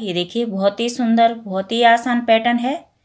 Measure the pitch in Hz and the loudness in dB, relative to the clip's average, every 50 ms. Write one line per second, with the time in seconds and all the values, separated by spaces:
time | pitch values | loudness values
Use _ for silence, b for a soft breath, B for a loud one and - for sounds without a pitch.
0 | 226 202 175 175 175 175 - 233 240 226 190 190 190 202 202 - 226 240 240 247 | -6 -6 -4 -4 -4 -4 -4 -4 -4 -4 -4 -2 0 0 0 0 -4 -4 -4 -2
1 | 247 226 226 226 233 226 233 226 226 208 185 190 190 - 233 233 240 233 233 233 | 0 2 4 4 4 4 2 -2 -8 -6 -6 -6 -4 -4 0 2 4 4 4 4
2 | 240 254 240 240 240 233 226 226 226 240 240 233 240 254 285 339 - _ _ _ | 2 0 -2 -2 0 2 2 2 2 0 -2 0 -2 -2 -4 -6 -8 _ _ _
3 | _ | _